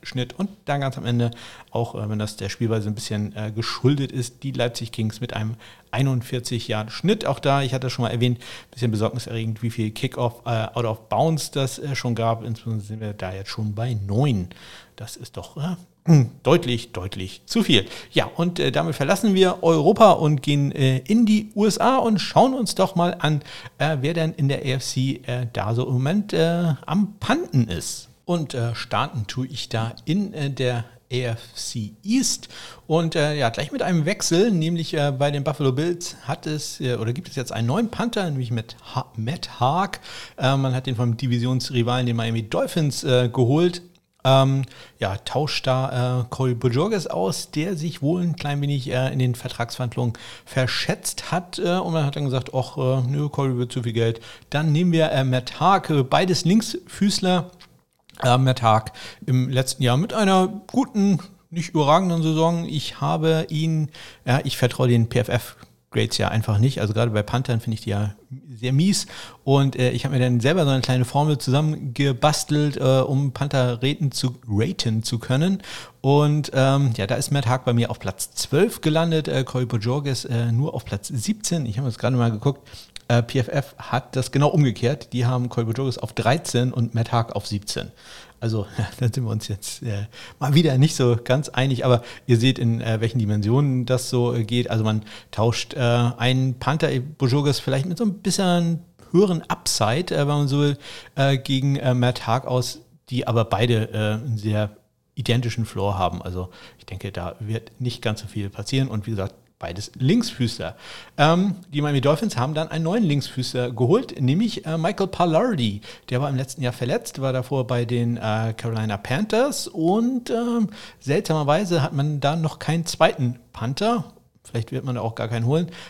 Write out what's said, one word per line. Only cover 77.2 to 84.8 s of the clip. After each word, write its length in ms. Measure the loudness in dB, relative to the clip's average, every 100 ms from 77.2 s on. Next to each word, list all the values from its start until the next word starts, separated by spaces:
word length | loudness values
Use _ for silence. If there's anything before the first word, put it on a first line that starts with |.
| 0
Matt 160 | 0 2
Haag 180 | 0
bei 80 | 2
mir 180 | 2 0
auf 80 | -2
Platz 320 | -8 -8 -8
zwölf 500 | -8 0 2 2 2
gelandet, 460 | 0 2 2 0 0
äh, 160 | -2
Corey 220 | -2 -2 -2
Bojorges, 600 | -2 0 -2 -2 -4 -2
äh, 260 | 0 2
nur 220 | 0 0
auf 100 | -4
Platz 240 | -6 -6 -6
siebzehn. 580 | -4 -2 -2 -2 -2 -2
Ich 120 | -2
habe 100 | -4
jetzt 100 | -2
gerade 180 | 0 2
mal 140 | 2
geguckt, 360 | 2 -2 -2 -8 -20 -20 -10 0
äh, 140 | 2
P 180 | 2 -2
F 80 | 0
F 260 | -2 -4 -10
hat 400 | -4 -4 -2 -4
das 160 | -2
genau 160 | 2 4
umgekehrt. 640 | 4 2 2